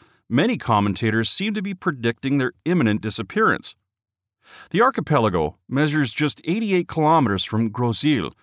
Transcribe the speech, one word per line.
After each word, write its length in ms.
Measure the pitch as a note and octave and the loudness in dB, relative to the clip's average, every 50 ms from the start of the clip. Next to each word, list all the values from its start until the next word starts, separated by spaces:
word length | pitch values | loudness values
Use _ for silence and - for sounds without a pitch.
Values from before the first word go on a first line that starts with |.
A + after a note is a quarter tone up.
| _ _ _ _ _ - | _ _ _ _ _ -2
many 300 | G#2+ B2+ E3+ A#3 B3 C#3 | 0 2 2 2 0 -2
commentators 720 | - - A2+ G#2 G2+ G2+ F#2+ - - A2+ G#2+ A2+ A2+ - | 0 0 2 2 2 0 0 0 0 0 0 0 0 0
seemed 280 | - - G3 G#3+ G#3 | 0 0 -2 -2 -4
to 60 | G#3+ F#3+ | -4 -6
be 120 | G3+ G3 | -6 -8
predicting 640 | - - F3+ D3+ B2+ A2+ A#2 A#2 - - C3+ C#3 C#3+ | -6 -4 -4 -4 -2 -2 -4 -2 -2 -2 -2 0 0
their 140 | C3 B2+ - _ - | 0 -2 -4 _ -4
imminent 360 | D3+ F3+ F3+ C3 A2 G#2 G#2 | 0 0 2 2 2 2 0
disappearance. 760 | - A2 G2+ - G#2+ F#2 - G#3+ A3 F#3+ - - - - - _ _ _ _ _ _ _ _ _ _ _ _ _ _ - - - - - | -2 -2 -4 -4 -4 -4 -2 0 2 2 0 0 -4 -6 -8 _ _ _ _ _ _ _ _ _ _ _ _ _ _ -20 -20 -20 -12 -4
The 100 | - F#3 | 0 2
archipelago 760 | A#3 C4 B3+ - C#3+ - D3+ C#3 A2+ G#2+ E2+ E2+ D#2 D#2 - _ _ - | 2 2 2 0 -2 0 2 2 2 2 2 2 0 -2 -4 _ _ -4
measures 460 | B2+ C3+ D3+ D3+ D3 D#3 C#3+ A#2+ - | -2 0 0 2 2 0 0 0 0
just 260 | - D3+ D3 - - - | 0 0 -2 -2 -2 -4
eighty-eight 440 | - E3+ A3 A3+ G#3 F#3+ F3+ F3 - | -4 -4 -2 -2 0 0 0 -2 -2
kilometers 560 | - D#3+ D#3 D3+ D#3+ E3 C#3 A2 G2+ F#2+ - | -2 0 2 4 4 4 4 2 2 0 -2
from 240 | - - A2 A2+ A2 | -2 -2 -2 -2 -2
Grosse 340 | G#2 - B2 A#2+ A2+ - - | -2 -2 -2 0 0 0 2
Île, 300 | D3+ D3+ A#2 E2+ A#1+ - _ | 2 2 0 -2 -4 -8 _